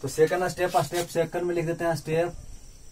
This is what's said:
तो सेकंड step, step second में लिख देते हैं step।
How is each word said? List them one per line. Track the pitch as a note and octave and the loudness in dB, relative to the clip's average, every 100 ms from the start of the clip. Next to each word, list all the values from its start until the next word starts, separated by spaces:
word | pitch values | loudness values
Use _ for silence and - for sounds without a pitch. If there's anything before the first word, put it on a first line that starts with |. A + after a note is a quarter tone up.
तो | C3+ | -6
सेकंड | - D#3 F3+ F#3 | 4 4 4 0
step, | - F3+ F3+ | 0 2 2
step | - F3 E3+ | 2 -2 -2
second | E3+ D#3+ F3 | 0 0 0
में | F3 | 0
लिख | E3+ D#3+ | 0 0
देते | E3 | 0
हैं | E3+ E3 | 0 -2
step। | D3+ D#3+ F3 - - - - - - | 0 0 0 -2 -14 -16 -16 -18 -16